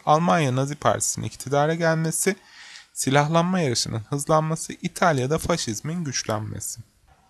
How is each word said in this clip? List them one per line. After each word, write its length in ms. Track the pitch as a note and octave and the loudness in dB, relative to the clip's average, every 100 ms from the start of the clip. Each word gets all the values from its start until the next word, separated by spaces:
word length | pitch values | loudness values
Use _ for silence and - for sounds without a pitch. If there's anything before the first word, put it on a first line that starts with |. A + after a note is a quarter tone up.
| - | 2
Almanya 500 | D3+ F3 F3+ C#3+ B2+ | 4 4 2 2 0
Nazi 180 | C#3 | -2
Partisi'nin 520 | C#3+ B2 G#2 - - A2+ | 0 0 0 -2 -4 -6
iktidara 480 | - - C#3 D3+ | -8 -2 0 2
gelmesi, 640 | E3 E3 D#3+ D#3+ D#3 - F#3+ - - - - - | 2 0 2 0 0 -2 -2 -8 -20 -20 -20 -18
silahlanma 680 | - - C#3 D3 E3+ F3 F#3 | -6 2 2 4 2 2 2
yarışının 420 | D3+ A#2 - A2+ G#2 | 0 0 -2 -6 -4
hızlanması, 640 | C#3+ C#3+ D#3 D#3 D#3+ - | -6 2 2 2 -4 -6
İtalya'da 640 | - F#3 - F#3 C#3+ B2+ E3 | -8 -8 0 2 2 0 -2
faşizmin 680 | - F3 - G#2 C#3+ F3 | 0 -2 -2 -6 -6 -6
güçlenmesi. 760 | D#3 A#2+ - A2 G#2 G#2 - - - _ _ _ _ | -6 -6 -4 -4 -4 -8 -10 -12 -16 _ _ _ _